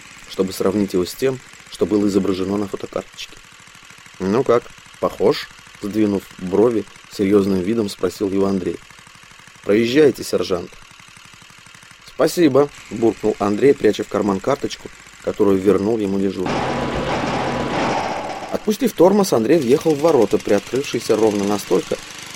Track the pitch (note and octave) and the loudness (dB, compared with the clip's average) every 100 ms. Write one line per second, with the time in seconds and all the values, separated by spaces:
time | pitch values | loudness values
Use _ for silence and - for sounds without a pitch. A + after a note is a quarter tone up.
0 | - - - - F#2+ - G2 G2+ G2 F#2 | -20 -20 -8 -4 -4 -2 -2 0 0 0
1 | F2 - C3+ B2+ - - - - F#2 G#2 | -2 -2 -2 -2 -10 -20 -16 -4 0 2
2 | G2+ G2 F#2+ F#2 F#2 G2+ G2+ - - - | 2 0 0 -2 -2 -4 -4 -8 -8 -10
3 | - - - - - - - - - - | -10 -14 -18 -18 -20 -20 -20 -20 -20 -20
4 | - - F#2+ A2 C3 A#2+ - - - - | -20 -8 -2 0 2 0 0 -14 -20 -6
5 | - - G2+ - - - - - G#2 G#2 | -6 0 0 0 -6 -16 -20 -12 -6 0
6 | G#2 G2 - - F#2 G2 A#2+ A2 - - | 0 0 -6 -10 -2 2 2 2 -4 -12
7 | - - G2 G2+ G2 F#2+ F2+ A#2 G2+ - | -12 -4 2 2 2 0 0 -2 -2 -4
8 | F#2 - G2+ G2 G2 G2 F2+ E2+ - - | -6 -4 -2 0 0 0 -4 -8 -12 -20
9 | - - - - - - - G#2+ A#2 C3+ | -20 -20 -20 -20 -20 -8 0 2 2 4
10 | D3 - - G2 F2+ F2+ F2+ - - - | 4 2 -2 -2 -2 -4 -6 -16 -20 -20
11 | - - - - - - - - - - | -20 -20 -20 -20 -20 -20 -20 -20 -20 -20
12 | - - D3+ F3+ D#3+ C3 C#3+ - - G#2+ | -12 -2 -2 2 4 4 2 -2 -12 -2
13 | A2+ G2+ G#2+ - G#2 G#2 C3 - A2 G2+ | 0 0 -2 0 0 2 4 4 2 0
14 | G#2 G2+ G2+ F#2+ C3 C3+ G#2+ - - - | -2 -2 0 0 -2 -2 -4 -10 -16 -20
15 | - - - F#2+ G2+ F#2+ G2 F#2 G2+ A#2 | -20 -12 -6 0 2 4 4 2 2 0
16 | G2 G2 G2 F#2 F2+ E2 - - - - | 0 0 -2 -2 -4 -4 -4 -4 -4 -4
17 | - - - - - C3 - - - - | -4 -4 -4 -4 -4 -6 -4 -4 -2 -4
18 | - - - - - - - G#3 B3+ - | -4 -8 -10 -12 -8 -6 -4 -2 0 4
19 | F3 G3+ F#3+ B2+ A2 E3+ A#2+ D3 D#3+ C#3+ | 4 4 2 2 2 2 4 2 2 2
20 | E3 C#3+ G#2 G2+ - G2+ - B2 C#3+ B2 | 4 4 4 2 2 0 0 -4 -4 -4
21 | - G#2+ A2 G2+ G2+ G#2 - F#2 - - | 0 2 2 2 0 -2 0 -2 0 -6
22 | - - - | -8 -16 -16